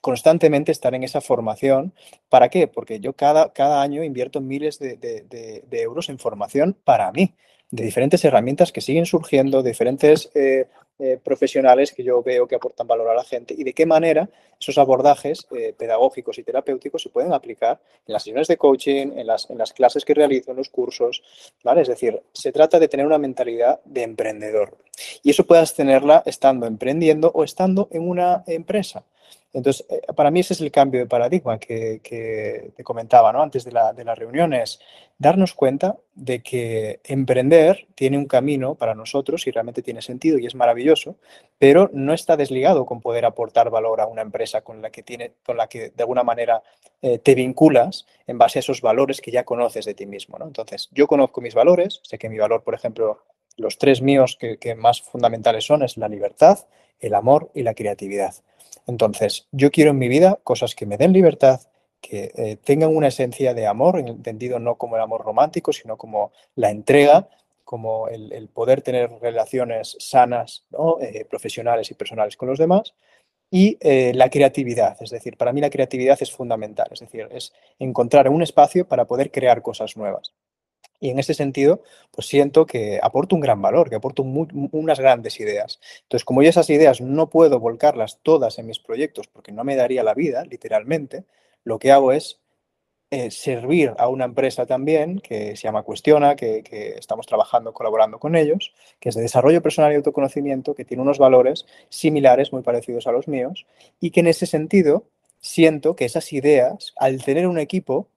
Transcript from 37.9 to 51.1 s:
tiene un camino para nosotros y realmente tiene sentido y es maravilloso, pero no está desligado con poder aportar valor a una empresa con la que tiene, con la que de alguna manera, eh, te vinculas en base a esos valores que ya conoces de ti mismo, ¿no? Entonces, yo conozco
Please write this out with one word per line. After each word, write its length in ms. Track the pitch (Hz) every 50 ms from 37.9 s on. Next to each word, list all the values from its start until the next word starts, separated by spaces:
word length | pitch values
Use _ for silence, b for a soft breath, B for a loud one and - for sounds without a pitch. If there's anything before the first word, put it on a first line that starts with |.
| _
tiene 220 | - 135 135 139
un 100 | 143 143
camino 480 | 139 - 123 127 147 147 135 127 131 160
para 200 | _ 120 113 110
nosotros 500 | 110 113 - - 139 135 - 160 170 -
y 60 | 147
realmente 300 | - 113 113 120 123 127
tiene 200 | - - 117 113
sentido 380 | - - 123 127 - 160 156 131
y 60 | 117
es 100 | 117 120
maravilloso, 600 | 127 123 120 117 120 127 151 160 - - - - b b b b b b b b _
pero 300 | 139 139 143 175 196 - -
no 200 | 139 135 139 160
está 240 | 160 - - 165
desligado 480 | 151 143 131 135 127 135 170 190 143 123
con 160 | - 123 117
poder 240 | _ 120 117 117 117
aportar 440 | 117 - - 117 110 _ 117 117 117
valor 300 | 113 113 110 113 113 110
a 80 | 107
una 140 | 110 113 113
empresa 400 | 110 107 98 117 113 107 - 107
con 200 | _ - 113 107
la 80 | 110 110
que 140 | - - 110
tiene, 300 | - 123 117 120 120 _ _ _
con 120 | - 120
la 100 | 117 113
que 220 | - - 117 110 -
de 140 | _ - 120
alguna 200 | 113 127 127 123
manera, 400 | 123 117 120 117 120 113 110 b b b b b b b _
eh, 180 | - 127 120 113
te 160 | _ 143 135
vinculas 720 | 127 127 127 131 - 156 160 139 123 120 175 - - _ _ _ _ _
en 100 | - 123
base 220 | 117 120 120 - 139
a 20 |
esos 200 | 120 - 135 -
valores 380 | - 135 123 127 139 135 135 -
que 120 | - 123
ya 120 | 113 123 123
conoces 420 | - 123 117 123 - - 113 101
de 80 | 107 98
ti 120 | - 101
mismo, 340 | 101 98 98 - _ - -
¿no? 80 | 156
Entonces, 420 | 160 139 - 113 - - - - _
yo 160 | _ 139 143
conozco 340 | -